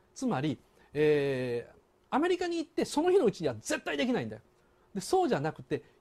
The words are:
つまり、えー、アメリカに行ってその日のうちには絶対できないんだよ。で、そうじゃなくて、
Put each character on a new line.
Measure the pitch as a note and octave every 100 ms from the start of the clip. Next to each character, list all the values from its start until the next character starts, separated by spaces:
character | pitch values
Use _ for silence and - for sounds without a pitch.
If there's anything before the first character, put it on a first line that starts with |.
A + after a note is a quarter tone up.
| _
つ | - C4
ま | C#3
り、 | D3+ A#2+ _ _ _
え | C#3+ D3+ D3 C#3 C3 B2+ A#2+ -
ー、 | - _ _ _
ア | A#3
メ | F4
リ | F4+
カ | F4+
に | E4+
行 | D4+
っ |
て | - B3+
そ | C#4+
の | F4
日 | F#4+
の | A#3
う |
ち | -
に | D3+
は | G#2+
絶 | - D#4
対 | - D4
で | B3+
き |
な | A3+
い | A2
ん |
だ | A2
よ。 | - _ _ _ _
で、 | G3
そ | - F#4
う | E4+
じ | E3+
ゃ |
な | D#3
く | -
て、 | - C#3 - _